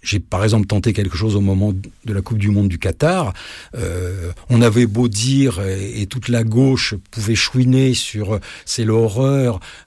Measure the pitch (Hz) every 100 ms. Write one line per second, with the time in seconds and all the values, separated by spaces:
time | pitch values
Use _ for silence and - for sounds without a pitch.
0 | - 104 - 92 107 110 98 104 101 101
1 | 98 82 110 101 98 95 104 95 98 -
2 | - 98 95 110 101 104 101 82 98 -
3 | 151 185 135 - - - - - 90 87
4 | 90 92 87 87 - 120 120 107 120 104
5 | 123 101 120 135 135 90 98 95 98 110
6 | 101 127 117 117 113 113 135 131 - 101
7 | - - 104 113 - 127 127 131 131 120
8 | - 107 101 104 - - - - 110 110
9 | 113 101 135 139 127 98 - -